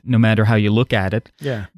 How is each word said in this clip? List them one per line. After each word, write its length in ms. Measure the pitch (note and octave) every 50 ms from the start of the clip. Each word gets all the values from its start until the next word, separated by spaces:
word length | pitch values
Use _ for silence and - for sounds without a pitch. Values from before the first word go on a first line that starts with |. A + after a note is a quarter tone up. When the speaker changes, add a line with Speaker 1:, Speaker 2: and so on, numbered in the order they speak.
| -
Speaker 1:
no 140 | - B2 A2+
matter 260 | A#2 A2 A2 G#2+ A2
how 100 | G#2+ A#2
you 160 | G#2+ G#2 G#2
look 220 | G#2 A2+ B2 - -
at 200 | G#2+ F#2+ F#2+ G2
it. 200 | A2 - - _ _
Speaker 2:
Yeah. 240 | C#3+ C#3+ B2+ G#2+ G2 - _